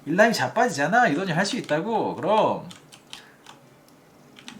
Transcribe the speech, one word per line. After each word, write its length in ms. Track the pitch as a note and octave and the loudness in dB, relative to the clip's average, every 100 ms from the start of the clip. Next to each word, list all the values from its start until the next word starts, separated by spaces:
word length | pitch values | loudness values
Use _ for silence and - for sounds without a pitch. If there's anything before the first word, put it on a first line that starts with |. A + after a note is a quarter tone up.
| - | -2
일랑이 260 | F3+ A#3 | 4 4
자빠지잖아. 760 | - B2 A3 A#3+ C#3 D3 A#3 A3+ | 2 -2 0 0 0 2 2 2
이도훈이 240 | D3 G3 | 2 -2
할 120 | D#3 | -2
수 140 | G3+ A3+ | -2 -4
있다고. 580 | C#3+ D3+ G#3 G#3+ D#3+ B2+ | -2 -2 0 -2 -2 -4
그럼. 500 | D#3+ G#3+ D3 F#2+ F3 - - - - - - - - - - - _ - _ - - - - | 0 2 2 -2 -8 -18 -20 -20 -20 -20 -20 -20 -20 -20 -20 -20 _ -20 _ -20 -20 -20 -20